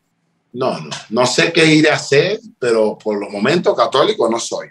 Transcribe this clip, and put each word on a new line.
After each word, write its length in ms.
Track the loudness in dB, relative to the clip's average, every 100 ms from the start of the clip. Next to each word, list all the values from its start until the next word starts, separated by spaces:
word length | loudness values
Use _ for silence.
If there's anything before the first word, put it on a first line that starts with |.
| _ _ _ _ _
"No, 260 | -4 -4 -4
no, 120 | -8 -14 -4
no 180 | 0 0
sé 240 | 2 0
qué 140 | 2
iré 260 | 4 4 4
a 40 |
hacer, 460 | 0 0 0 2 -2 -10 -6
pero 400 | -2 0 0 -2
por 200 | -6 -6
los 120 | -6
momentos 420 | -4 0 0 2
católico 540 | 2 2 2 2 0 -2
no 100 | -2
soy", 300 | -6 -8 -10